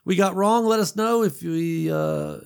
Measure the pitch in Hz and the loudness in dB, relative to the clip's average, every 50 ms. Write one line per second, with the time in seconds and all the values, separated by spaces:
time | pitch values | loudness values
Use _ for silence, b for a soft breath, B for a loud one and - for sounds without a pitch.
0 | _ - 190 175 196 190 180 185 196 208 226 233 226 220 220 220 208 - - 202 | _ -2 2 2 2 2 2 0 2 2 4 2 2 2 2 2 0 -2 -2 -2
1 | 214 226 233 233 226 190 - - 170 165 165 165 170 165 165 165 160 160 156 156 | 0 2 2 2 2 0 -2 -4 -8 -4 -4 -2 -2 -2 -2 -2 -2 -2 0 0
2 | 156 156 - 151 151 151 151 - - | 0 -2 -2 -2 -4 -6 -10 -12 -6